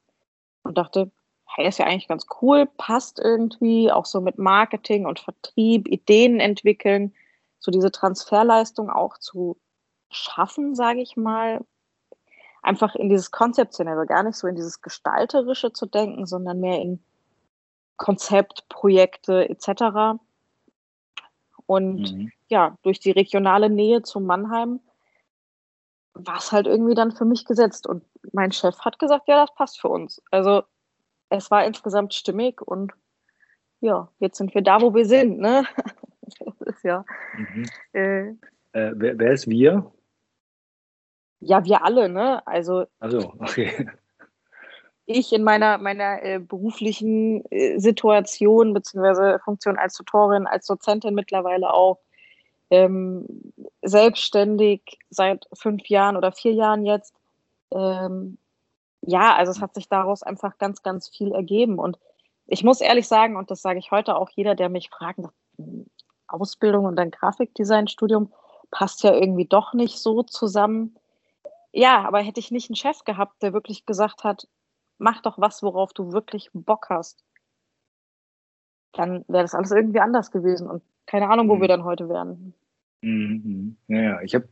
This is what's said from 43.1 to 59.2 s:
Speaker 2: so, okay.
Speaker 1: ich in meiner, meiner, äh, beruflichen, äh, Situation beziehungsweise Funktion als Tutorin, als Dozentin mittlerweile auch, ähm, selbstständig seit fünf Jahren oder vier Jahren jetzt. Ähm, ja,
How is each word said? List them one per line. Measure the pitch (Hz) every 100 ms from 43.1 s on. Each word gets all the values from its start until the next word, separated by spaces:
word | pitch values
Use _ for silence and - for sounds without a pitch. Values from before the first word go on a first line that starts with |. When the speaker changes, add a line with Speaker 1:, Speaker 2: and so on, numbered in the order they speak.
Speaker 2:
so, | 120 92 -
okay. | - - 110 - - - _ _ _ _ _ _ - - _ _ -
Speaker 1:
ich | 240 247
in | 220
meiner, | 214 214 214 202
meiner, | 196 202 202 202
äh, | 190 190
beruflichen, | 180 190 214 - 220 202 214 220 220 220 -
äh, | 101 131 78
Situation | 202 220 220 208 196 - 208 226 226
beziehungsweise | 202 - 196 190 185 196 190
Funktion | - 208 202 196
als | 185
Tutorin, | - 202 208 208 202 185
als | 185 -
Dozentin | 196 - 214 220
mittlerweile | 202 196 190 180 185 180
auch, | 180 185 185 _ _ _ _ _ _ _
ähm, | 180 185 190 185 185 - - - - - -
selbstständig | - 208 226 220 - 208 202 214 214 196 - - _
seit | 196 190 190 -
fünf | - 226 208 -
Jahren | 202 202 190
oder | 185
vier | - 233
Jahren | 220 214 214 208
jetzt. | 208 - _ _ _ _ _ _
Ähm, | 190 190 185 185 185 190 190 _ _ _ _ _ _
ja, | - 180